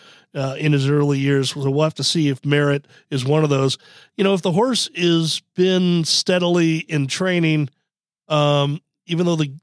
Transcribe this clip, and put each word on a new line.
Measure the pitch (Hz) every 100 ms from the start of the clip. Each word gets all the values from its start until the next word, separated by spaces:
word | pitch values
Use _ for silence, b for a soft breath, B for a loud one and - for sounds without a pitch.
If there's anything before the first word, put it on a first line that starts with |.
| B B B
uh, | 147 135 135
in | 151
his | 143 135
early | 147 147 139
years. | 139 139 131
So | 147 135
we'll | 139
have | 156
to | -
see | 135 170 147
if | 135
Merit | 143 143 143 143 - b b
is | 139
one | 127 151
of | 156
those. | 135 135 - B B B
You | -
know, | 190
if | 196
the | 190
horse | 170 254 233 -
is | 165 175 165 160 - - -
been | 185 185 180 175
steadily | 156 - - 180 180 175 165 160
in | - 156 135
training, | - 185 180 160 156 139 _ _ _ _ _ -
um, | 156 147 143 143 147 - _ -
even | 170
though | 175 165
the, | 147 143